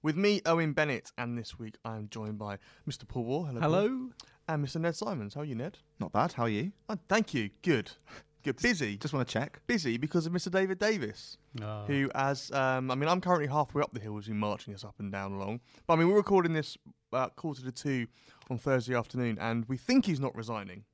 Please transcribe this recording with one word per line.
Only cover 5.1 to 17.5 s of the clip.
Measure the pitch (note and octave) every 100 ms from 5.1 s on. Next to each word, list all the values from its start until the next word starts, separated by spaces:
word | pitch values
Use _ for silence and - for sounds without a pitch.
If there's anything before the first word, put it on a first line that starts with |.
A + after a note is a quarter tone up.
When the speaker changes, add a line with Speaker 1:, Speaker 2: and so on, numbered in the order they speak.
| E3+ G#2
Speaker 1:
How | C#3
are | D3+
you, | A#2
Ned? | D3 - _ _
Speaker 3:
Not | G2+
bad. | G#2 D#3+
How | -
are | A#2
you? | G#2 E3+ - -
Speaker 1:
Oh, | G#3+ _
thank | G#3 G#3+
you. | C#3+ G#2 _
Good. | - C3 G2 - - - - _
Good. | C#3+ C3
Busy. | A#3+ G3 A#2+ G2+
Speaker 3:
Just | D3+
wanna | D3 B2
check. | A2 C#3 - -
Speaker 1:
Busy | A#3+ D3 A#2+
because | D3+ F3 D#3+
of |
Mister | F3 F#3
David | F#3 F#3+ F#3
Davis, | G#3 A3 A2 - - - _ -
Speaker 2:
Oh. | G#2 G#2+ G#2
Speaker 1:
who, | C#3+ C#3
as, | - C3+ C#3 -
um, | C#3 C3 C3 C3
I |
mean, | C3 D3
I'm | F3+
currently | F3+ F3 C#3
halfway | D3 C#3+ C#3+
up | D3
the | A#2+
hill | G#2+ G#2
as | G#2
we | G#2
marching | G#2 G2+ - G2
us |
up | G#2 -
and | G2+
down | G2 G2
along. | G2 G2 A#2+ _ - -
But, |
I | E3
mean, | E3+
we're | G#3
recording | G3 G3 E3+
this, | D#3+ D3 - - - _
uh, | B2+ C3
quarter | - E3